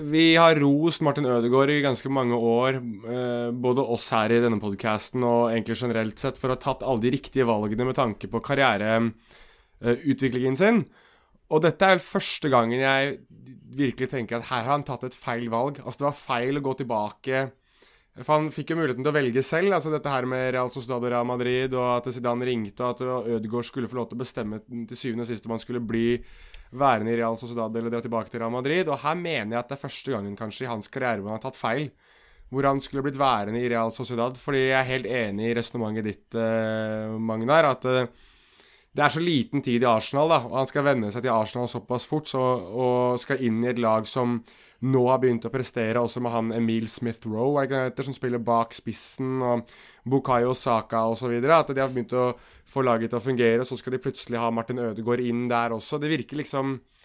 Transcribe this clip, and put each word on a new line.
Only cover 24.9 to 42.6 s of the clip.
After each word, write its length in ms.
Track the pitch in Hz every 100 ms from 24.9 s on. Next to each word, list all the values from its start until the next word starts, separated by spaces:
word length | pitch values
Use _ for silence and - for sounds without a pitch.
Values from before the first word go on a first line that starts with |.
syvende 280 | 120 131 113
og 40 | 120
sist 180 | 113 117
om 60 |
han 60 | 113
skulle 220 | - 120
bli 420 | 113 113 117 120 - - - - -
værende 400 | 127 139 113 107
i 20 | 117
Real 220 | 113 113
Sociedad 360 | 120 120 113
eller 140 | 113 117
dra 100 | 117
tilbake 260 | 117 117 110
til 120 | 117
Real 100 | 113
Madrid. 340 | 120 135 170 165
Og 120 | 139
her 160 | 143
mener 380 | 175 175 147 104 117
jeg 20 |
at 100 | -
det 80 | 139
er 100 | 139
første 220 | - -
gangen 240 | 120 101 101
kanskje 280 | 110 - 127
i 20 |
hans 180 | 113 101
karriere 320 | 131 127 107
hvor 80 | 98
han 80 | 110
har 100 | 131
tatt 60 | -
feil. 340 | 120 123 147 - _ _ _ - -
Hvor 100 | 131 139
han 100 | 139
skulle 240 | 135 139 139
blitt 80 | 135
værende 400 | 135 113 101 117
i 60 | 123
Real 200 | 117 113
Sociedad, 460 | 113 123 117 120 127
fordi 320 | - 135 131
jeg 80 | 131
er 80 | 127
helt 140 | 127 107
enig 420 | 123 107 101 113
i 60 |
resonemanget 500 | 117 117 123 110 110
ditt, 300 | 107 98 _
eh, 720 | 117 113 113 110 110 110 107 107 110
Magnar, 480 | 113 110 113 160 151
at, 120 | 127 127
eh, 200 | 127 123 - - _ _ _ - - _ -
det 60 | 147
er 60 |
så 80 | 160
liten 400 | 175 151 110 143
tid 220 | 135 120
i 20 | 123
Arsenal, 460 | 113 - 139 160
da, 80 | 156 120
og 80 | 131
han 80 | 135
skal 220 | 147 139
venne 240 | 131 104
seg 80 | 120
til 80 | 123
Arsenal 380 | 113 107 120 120
såpass 360 | 120 - 123 -
fort, 180 | 151 151
så, 140 | 135
og 800 | 127 123